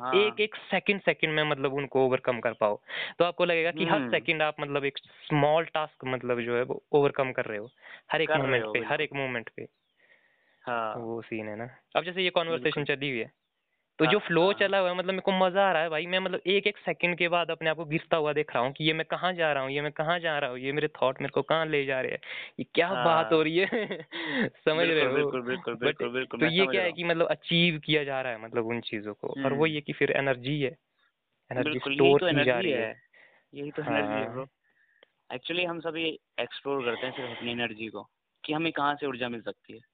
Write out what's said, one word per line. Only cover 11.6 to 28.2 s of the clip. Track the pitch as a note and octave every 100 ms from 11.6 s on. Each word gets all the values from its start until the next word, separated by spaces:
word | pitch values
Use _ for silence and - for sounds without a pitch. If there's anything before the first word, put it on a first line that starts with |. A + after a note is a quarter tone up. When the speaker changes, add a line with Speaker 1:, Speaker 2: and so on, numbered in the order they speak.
| B2 - _ -
Speaker 2:
अब |
जैसे | E3 F3+
ये | F3+
कन्वर्सेशन | F3 E3 E3
Speaker 1:
बिल्कुल। | D3+ D3
Speaker 2:
चली | C#3+ C#3 C#3+
हुई | A#2+
है, | A2+ _ _ _ _ _ _ -
तो | D#3
जो | G#3
Speaker 1:
हाँ, | -
Speaker 2:
फ्लो | D#3
Speaker 1:
हाँ। | F#3
Speaker 2:
चला | G3+ G3 G3
हुआ | F3+
है, |
मतलब, | F3+ F3+
मेरे | F#3+
को | G3
मजा | F#3+ F#3 F#3 G3
आ |
रहा | D#3+
है | E3
भाई। | D#3 F3
मैं, | F#3
मतलब, | F#3 F#3 F3
एक | G3 G3+
एक | -
सेकंड | - D#3+ F3 E3+
के | F3
बाद | F3 E3
अपने | D#3+ D#3+
आप | D#3
को |
गिरता | D#3+ D#3+ - E3
हुआ | D3+
देख | D3 D3+
रहा | B2+
हूँ | B2+
कि | C#3
ये | D#3
मैं | D#3+ D#3
कहाँ | D#3+ F3
जा | F3 D#3+
रहा | C#3
हूँ, | C3+
ये | C#3+
मैं | D3
कहाँ | C#3+ D#3 F3
जा | E3 D3
रहा | C#3
हूँ, | B2+
ये | C3+
मेरे | D3 D3+
थॉट | - B2+ B2+
मेरे | C3+
को | -
कहाँ | - D#3 D#3+
ले | D3
जा | C3+ C3
रहे | B2+
हैं, | - - - - -
ये | D3
क्या | - E3+
Speaker 1:
हाँ। | D#3
Speaker 2:
बात | E3 D#3+ -
हो | D#3+
रही | D#3 E3
है। | F#3+
<laughs> | A#3 G3+ E3+ D#3+ E4+ D#4+ C#4 A3 -
समझ | D#3+ D#3
रहे | E3+
Speaker 1:
बिल्कुल, | D#3 B2+
Speaker 2:
हो? |
Speaker 1:
बिल्कुल, | C#3 C#3+ C3
बिल्कुल, | A#2+ B2+ -
Speaker 2:
But | A2+
Speaker 1:
बिल्कुल, | B2+ D3 A#2+
बिल्कुल, | B2+ C3 A#2+
Speaker 2:
तो | D#3+
Speaker 1:
मैं |
Speaker 2:
ये | E3+
Speaker 1:
समझ | F#3+
Speaker 2:
क्या | F#3+
Speaker 1:
रहा |
Speaker 2:
है | F3+
Speaker 1:
हूँ। | E3
Speaker 2:
कि, |
मतलब, | E3+ E3 E3+
अचीव | D#3 - E3+ E3+ D#3
किया | D3+ D3+
जा | C#3 C3